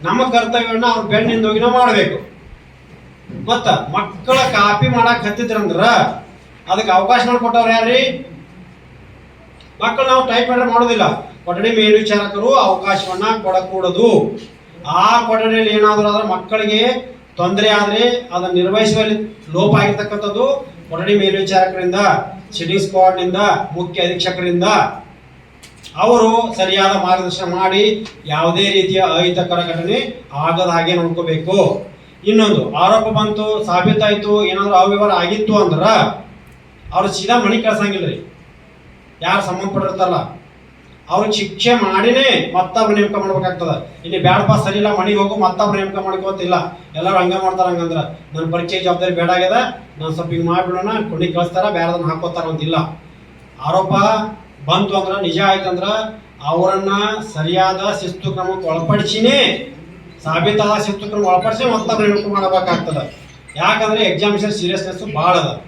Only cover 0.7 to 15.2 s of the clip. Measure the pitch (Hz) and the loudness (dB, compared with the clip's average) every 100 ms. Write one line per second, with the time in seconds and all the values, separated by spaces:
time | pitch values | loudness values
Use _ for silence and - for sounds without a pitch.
0.7 | 226 240 233 214 214 233 226 220 214 240 | 0 0 0 0 0 2 0 0 2 2
1.7 | 247 247 214 - - - - - - - | 4 4 4 0 -4 -10 -20 -20 -20 -20
2.7 | - - - - - - - 190 240 233 | -20 -20 -20 -20 -20 -18 -14 -2 -2 2
3.7 | 190 - 185 - 180 - 262 254 214 208 | 0 0 -4 -6 -8 0 2 2 2 2
4.7 | - 254 240 233 240 202 208 220 220 196 | 2 2 2 2 2 -2 -4 -4 -2 -2
5.7 | 170 220 214 - - - - - - - | 2 4 4 2 -4 -14 -20 -20 -20 -4
6.7 | 190 - - 233 247 240 240 233 233 226 | -2 2 2 4 2 4 0 2 2 2
7.7 | 226 226 254 262 - - - - - - | 2 2 2 0 -4 -10 -18 -20 -20 -20
8.7 | - - - - - - - - - - | -20 -20 -20 -20 -20 -20 -20 -20 -20 -20
9.7 | - 220 247 262 262 254 233 247 247 240 | -6 -4 0 4 4 4 0 2 2 2
10.7 | 233 240 226 165 - - - - 175 220 | 4 2 2 2 0 -10 -16 -6 -2 0
11.7 | 226 214 214 214 208 202 202 233 269 190 | 2 4 4 4 0 -2 -2 2 4 4
12.7 | 185 190 190 185 185 214 226 190 185 185 | 0 0 -2 -2 -4 -2 -2 0 -2 -2
13.7 | 190 185 175 233 - - - - - - | -4 -2 2 4 4 0 -6 -14 -20 -20
14.7 | - 147 175 208 233 | -18 -4 2 4 4